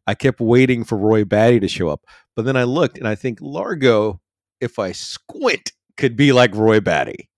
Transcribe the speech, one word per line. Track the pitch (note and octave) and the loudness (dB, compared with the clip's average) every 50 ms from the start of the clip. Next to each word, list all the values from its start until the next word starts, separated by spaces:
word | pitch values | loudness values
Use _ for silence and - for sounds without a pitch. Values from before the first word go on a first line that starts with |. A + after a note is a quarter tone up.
| _ | _
I | - G#2+ | -6 -6
kept | - - C3+ B2 - | 0 -2 -2 -2 0
waiting | A#2+ A2 A#2+ B2+ C3 B2+ B2+ A#2 A2 | 0 2 4 4 4 4 2 -2 -2
for | - A2+ | -6 -4
Roy | G2+ G2+ G#2+ A2 A2 G#2+ | -2 0 2 2 2 2
Batty | F2+ G#2 G#2 A2 A#2+ A#2+ A#2 | 0 2 4 4 4 4 2
to | F#2+ | 0
show | F2+ - - F2+ D#2+ | -2 -4 -4 -4 -4
up, | D2 - _ _ - _ _ _ _ | -4 -6 _ _ -20 _ _ _ _
but | - A2 | -6 -4
then | C3 C3 | -2 0
I | C3 | 0
looked | B2 A#2+ C3 E3 E3+ C3 - | 0 0 0 0 -2 -2 -4
and | - - A2 | -6 -6 -6
I | G#2+ | -6
think | - - C3 A2+ - | -4 -6 -8 -8 -8
Largo, | - C#3+ C#3 D#3+ - - G3 D3+ C3 B2+ A2+ G#2+ G#2+ A2 G2+ - _ _ _ _ _ _ _ _ | -14 -12 -10 -10 -8 -8 -6 0 2 2 4 4 0 -2 -6 -8 _ _ _ _ _ _ _ _
if | - A#2+ - - | -10 -10 -6 -6
I | G2+ F#2 | -6 -6
squint, | E2+ - - - - - _ - - - C#4 A#3+ D3+ - _ - - _ _ _ _ | -8 -10 -14 -14 -16 -16 _ -20 -12 -4 -2 -2 -2 -2 _ -16 -18 _ _ _ _
could | - - C3 A#2 | -4 -4 -2 0
be | G#2+ C#3+ C#3+ | 2 2 4
like | B2+ B2 B2 A#2 G#2 | 4 4 4 2 2
Roy | G#2+ A2 A2+ A2 A2 | 2 2 4 4 4
Batty. | F#2+ F#2+ E2 C#2+ C2 - - - - _ _ | 2 0 -2 -2 -2 -4 -8 -16 -20 _ _